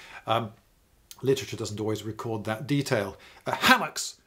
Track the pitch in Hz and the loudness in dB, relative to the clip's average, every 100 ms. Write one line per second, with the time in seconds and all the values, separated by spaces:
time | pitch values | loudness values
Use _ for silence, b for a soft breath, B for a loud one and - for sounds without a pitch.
0 | B B - 113 107 - _ _ _ _ | B B 0 0 0 -10 _ _ _ _
1 | _ - 131 135 - 98 104 104 107 104 | _ -4 0 0 -2 -6 -6 -4 -2 -2
2 | 107 107 117 113 101 110 120 143 - 117 | -6 -8 -6 -4 -4 -6 0 0 2 2
3 | 98 - B B - - - 254 151 - | 0 -6 B B -4 2 6 6 4 -4
4 | - - | -8 -10